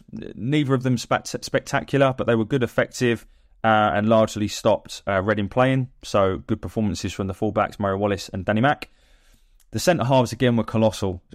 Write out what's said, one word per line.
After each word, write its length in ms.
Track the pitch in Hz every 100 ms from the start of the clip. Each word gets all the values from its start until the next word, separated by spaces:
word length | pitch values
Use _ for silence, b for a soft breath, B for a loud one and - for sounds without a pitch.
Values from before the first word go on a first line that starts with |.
| -
Neither 640 | - - - 110 151 139
of 80 | 131
them 160 | 131 120
spect-, 460 | - 127 - 123
spectacular, 680 | - - - 139 - 139 135 127
but 100 | -
they 80 |
were 100 | 117
good, 200 | 107 139
effective, 600 | 117 - 120 - 123 113 - _ _ _
uh, 300 | 113 110 107
and 140 | 90 107
largely 400 | 113 110 104 104
stopped, 540 | - 113 104 - - -
uh, 160 | 98
Reading 260 | 98 104 98
playing. 420 | - 127 131 127 -
So 360 | - 104 98 92
good 220 | - 110
performances 520 | 98 - 107 82 98
from 160 | - 98
the 60 |
fullbacks, 440 | 92 110 104 101 -
Murray 180 | 101 95
Wallace 320 | 104 98 -
and 140 | 98
Danny 160 | 92 107
Mack. 300 | 131 147 - _ _ _ _ _ _ _ _
The 80 | 113
centre 260 | - 170
halves 280 | 117 135 120
again 240 | 110 127 117
were 80 |
colossal. 580 | 107 110 110 - 98 85 -